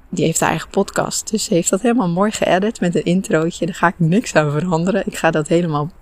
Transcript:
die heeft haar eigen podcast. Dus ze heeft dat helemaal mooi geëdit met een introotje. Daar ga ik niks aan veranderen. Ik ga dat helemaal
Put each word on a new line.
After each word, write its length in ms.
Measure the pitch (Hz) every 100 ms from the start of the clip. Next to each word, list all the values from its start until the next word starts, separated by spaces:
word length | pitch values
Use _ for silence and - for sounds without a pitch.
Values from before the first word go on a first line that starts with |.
| -
die 160 | 175
heeft 160 | 156 165
haar 100 | -
eigen 200 | 160 -
podcast. 600 | - 196 - - - -
Dus 140 | 220
ze 100 | -
heeft 160 | 170 -
dat 120 | 190
helemaal 260 | 247 240 180
mooi 220 | 170 208
geëdit 500 | - - 180 208 -
met 140 | 180
een 100 | 170
introotje. 640 | - 180 - 160 165 - 170
Daar 80 |
ga 140 | - 170
ik 100 | -
niks 360 | 160 190 -
aan 160 | 165 151
veranderen. 560 | 147 180 160 175 196 196
Ik 100 | -
ga 140 | 165
dat 180 | 160 151
helemaal 420 | 170 175 147 147 -